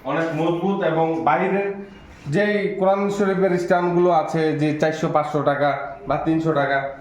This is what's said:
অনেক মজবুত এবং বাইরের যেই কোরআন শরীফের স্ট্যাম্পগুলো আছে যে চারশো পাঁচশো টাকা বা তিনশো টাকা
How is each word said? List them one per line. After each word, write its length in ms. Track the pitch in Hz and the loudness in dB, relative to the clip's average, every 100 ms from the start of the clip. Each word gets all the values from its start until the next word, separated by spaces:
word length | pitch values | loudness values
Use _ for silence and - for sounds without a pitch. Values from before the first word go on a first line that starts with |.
অনেক 200 | 131 156 165 151 | -4 -4 -4 -2
মজবুত 480 | 170 170 185 196 | -2 0 0 0
এবং 400 | 165 160 160 160 | 0 0 0 0
বাইরের 500 | 143 160 185 190 202 196 - - - - - | 0 0 0 -2 -2 -6 -14 -18 -20 -18 -4
যেই 480 | 151 208 202 185 - | 0 2 0 -2 0
কোরআন 340 | 190 196 202 | 2 2 0
শরীফের 480 | 202 196 185 185 180 | 0 0 2 2 2
স্ট্যাম্পগুলো 540 | 175 180 175 175 175 | 2 2 2 2 4
আছে 480 | 170 151 165 160 143 | 4 2 0 0 2
যে 200 | 151 147 | 0 2
চারশো 300 | 156 156 165 | 0 0 0
পাঁচশো 340 | 160 147 151 | 0 0 0
টাকা 520 | 139 139 143 135 - - - | 0 2 0 -2 -6 -12 -4
বা 100 | 147 | -2
তিনশো 360 | 160 160 160 | 0 0 0
টাকা 360 | 143 139 139 139 - | 0 0 0 -4 -10